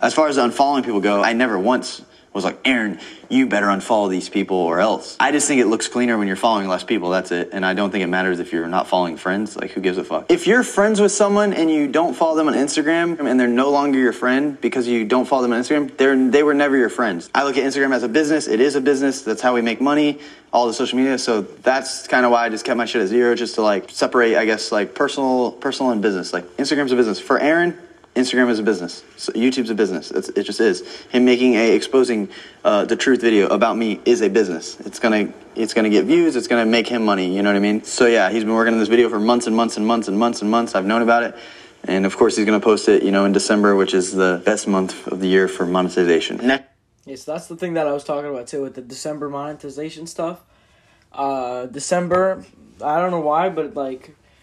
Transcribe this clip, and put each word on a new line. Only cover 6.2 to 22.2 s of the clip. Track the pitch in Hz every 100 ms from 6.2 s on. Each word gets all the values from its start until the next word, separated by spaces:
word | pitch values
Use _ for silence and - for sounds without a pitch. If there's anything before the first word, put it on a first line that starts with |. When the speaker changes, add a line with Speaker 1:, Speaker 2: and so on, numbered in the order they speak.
| 101
Speaker 1:
you're | 92
following | 120 110 98
less | 90
people. | - 110 87
That's | 92 90
it. | 87 87
And | 98
I | 92
don't | 92 101
think | 101
it | 90
matters | 92 92 87
if | 85
you're | 85 85
not | 90 -
following | 92 87 80
friends. | 92 98 107
Like, | - 95
who | -
gives | 92 92
a |
fuck? | - 78 -
If | 175 -
you're | 240
friends | - - 208 208
with | 202
someone | 196 202 202 208
and | 170 160
you | 156 143
don't | 147 175
follow | 175 165
them | 156 156
on |
Instagram | 113 143 156 147 165 170 160
and | 139 127
they're | 123
no | 120 139
longer | 143 143 135
your | 123
friend | 107 127 131 147 139
because | 117 131 120
you | 120
don't | 104 127 117
follow | 135
them | 123
on | 117
Instagram, | 123 151 139 -
they're, | 135 135 131
they | 139
were | 151
never | 143 143
your | 135 113
friends. | - 117 87 -
I | -
look | 139 135
at |
Instagram | 135 135 139
as | 127
a | 117
business. | 131 147 156 -
It | 107
is | 139 139
a |
business. | 135 135 139 131
That's | - 107
how | 127
we | 123
make | 117 110
money, | 135 147 147 143 - - -
all | - 120
the |
social | 110 123 123
media. | 135 127
So | 131 110
that's | 95 - 131 131 - - -
kinda | 131